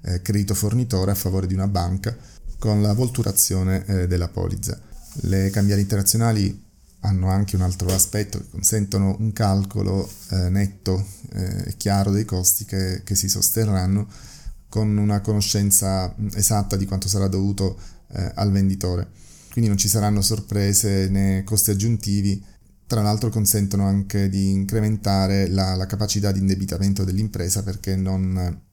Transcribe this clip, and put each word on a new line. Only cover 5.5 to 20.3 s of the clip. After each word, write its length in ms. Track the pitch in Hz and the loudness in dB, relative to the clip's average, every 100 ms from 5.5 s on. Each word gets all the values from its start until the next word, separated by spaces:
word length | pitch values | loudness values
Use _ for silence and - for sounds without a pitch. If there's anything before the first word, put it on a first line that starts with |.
cambiali 300 | 101 101 101 | 2 4 4
internazionali 800 | 98 101 98 113 117 107 98 95 - - - - | 2 2 2 2 2 2 0 -2 -14 -20 -20 -6
hanno 280 | 101 92 92 | 0 2 2
anche 260 | 95 101 95 | 2 2 2
un 60 | |
altro 320 | 92 90 90 | 0 0 0
aspetto, 460 | 92 - 104 104 98 | 2 0 0 -4 -6
che 100 | - | -10
consentono 680 | - 98 110 98 98 98 92 | -4 0 0 0 2 2 2
un 120 | 110 | -2
calcolo, 760 | 101 107 98 98 101 98 95 - - - | 0 2 2 0 -2 -2 -2 -4 -10 -4
eh, 200 | 92 90 | -2 2
netto, 560 | 95 98 - - 95 98 - - | 2 0 -2 -2 -2 -2 -10 -12
eh, 320 | 98 92 95 90 | -6 -6 -4 -6
e 100 | - | -4
chiaro 340 | 101 98 98 | 0 2 2
dei 140 | 98 101 | 2 0
costi 400 | 92 90 - - | 0 0 0 -2
che, 360 | 95 95 92 | -4 -2 -4
che 120 | - 95 | -2 -2
si 140 | 95 | 0
sosterranno 800 | 95 98 113 110 95 92 98 104 - - - - - - | 0 0 0 2 2 2 0 -2 -12 -20 -14 -14 -14 -6
con 280 | 107 107 104 | -2 2 2
una 240 | 104 104 | 2 0
conoscenza, 920 | 104 104 101 104 101 - 98 95 92 - | 0 0 0 2 2 2 2 -2 -2 -4
mm, 100 | 104 | -6
esatta 420 | 101 98 107 98 98 | 0 2 2 0 -2
di 80 | 98 | 0
quanto 220 | 95 95 | -2 -2
sarà 200 | 101 98 | 0 2
dovuto, 500 | 95 98 98 95 - - - - | 2 0 0 -2 -4 -14 -20 -10
eh, 200 | 92 95 - | -6 -6 0
al 160 | 101 | 2
venditore. 680 | 98 98 95 92 87 - - - - - | 4 2 0 -2 -2 -4 -12 -20 -20 -8
Quindi 160 | - 113 | 0 2
non 80 | 98 | 2
ci 80 | 104 | 2
saranno 360 | 113 104 104 | 2 2 2
sorprese 840 | 95 | 2